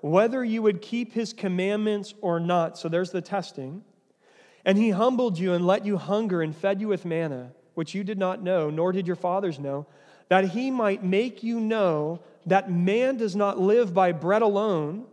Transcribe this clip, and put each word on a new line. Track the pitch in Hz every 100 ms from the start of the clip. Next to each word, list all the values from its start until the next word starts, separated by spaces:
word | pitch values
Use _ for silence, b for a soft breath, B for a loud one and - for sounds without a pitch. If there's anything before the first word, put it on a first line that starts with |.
whether | 147 170 226 262 247
you | 226
would | 214 202
keep | - 233 233
his | 226 220
commandments | - 202 180 190 208 214 208 196 -
or | 190 170
not." | 170 175 165 165
So | 165
there's | 165 180
the | 185
testing. | - 196 175 - 131 175 220 _ _ _ b b b b
"And | - 196
he | 226
humbled | 190 233 247 247 170
you | 185
and | 175 180
let | 196 208
you | 196
hunger | 143 202 220 180
and | 160 156
fed | 196 196
you | 214
with | 185 175
manna, | 165 165 131 123 - _
which | - 160
you | 185
did | 202 202
not | 185 196
know, | 185 185 151
nor | 151 175
did | 185 180
your | 175
fathers | 180 185 202 139
know, | 139 139 147 b b b b
that | 185 190
he | 185 262
might | 254 214 196
make | 185 190 247 -
you | 226 233
know | 220 220 190 156 151 175 B B -
that | 185 190
man | 175 180 214 254 262
does | 220 190
not | 202 190
live | 190 226 226
by | 175 185
bread | 170 160 208
alone | 226 196 214 175 151 190 247